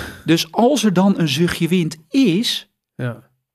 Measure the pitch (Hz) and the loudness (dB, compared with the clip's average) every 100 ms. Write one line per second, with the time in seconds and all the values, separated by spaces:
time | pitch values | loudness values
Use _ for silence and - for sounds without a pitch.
0 | - - - 160 - - 240 277 208 175 | -14 -10 -2 0 0 0 2 2 2 2
1 | 196 196 160 135 175 - 160 185 160 - | 2 2 0 0 -2 0 -2 0 -2 -6
2 | _ 277 247 170 247 - - _ _ - | _ 0 2 2 -2 -6 -10 _ _ -10
3 | 127 107 - _ _ | -8 -8 -16 _ _